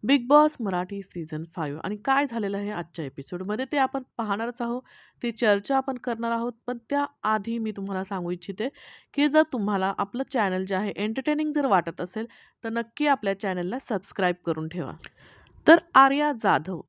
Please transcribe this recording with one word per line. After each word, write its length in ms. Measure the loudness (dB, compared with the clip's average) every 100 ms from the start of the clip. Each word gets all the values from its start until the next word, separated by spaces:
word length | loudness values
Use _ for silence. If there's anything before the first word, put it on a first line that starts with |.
बिग 240 | 2 0 6
बॉस 280 | 6 6 2
मराठी 400 | -4 -4 -4 -8
सीझन 400 | -10 -10 -8 -8 -8 -6
फाईव्ह 240 | -6 -6
आणि 120 | -8 -6 0
काय 200 | 0 0
झालेलं 320 | -2 -4 -4
आहे 140 | -6
आजच्या 340 | -6 -8 -8 -8
एपिसोडमध्ये 600 | -8 -10 -8 -6 -6 -2
ते 60 | 0
आपण 260 | 0 -2 -10 -8
पाहणारच 440 | -4 -4 -4 -6
आहोत. 200 | -6 -6 -8 -20 -20 _
ती 80 | -8
चर्चा 440 | 0 2 2 2 -2
आपण 200 | 0 -6
करणार 320 | -6 -4 -2
आहोत. 220 | -2 -4 -8 -10
पण 100 | -10 _
त्याआधी 680 | -2 -2 _ -2 0 0 -4
मी 140 | -4
तुम्हाला 320 | -4 -4 -4
सांगू 280 | -4 -4 -4
इच्छिते 380 | -6 -8 -6 -6 -6 -20 -20 _
की 140 | 0 4
जर 160 | 4 2
तुम्हाला 420 | 0 0 0 0 -2
आपलं 260 | -4 -4 -4
चॅनेल 340 | 0 0 0 -2
जे 100 | -2
आहे 160 | -2 -2
एंटरटेनिंग 540 | -4 -2 -2 0 0
जर 120 | 0 4
वाटत 340 | 4 2 -4
असेल, 240 | -6 -6 -8 -12 _ _
तर 60 | -6
नक्की 360 | -6 -6 -2 2
आपल्या 300 | 2 0 -2
चॅनेलला 380 | -2 -2 -4 -6
सबस्क्राईब 540 | -4 -4 -4 -2 0 0 -2
करून 220 | -4 -4
ठेवा. 240 | -6 -8 -10 -16 _ -20 -20 -20 -2 8
तर 120 | 8 8 6
आर्या 340 | 6 6 0 0
जाधव 400 | 2 2 2 -8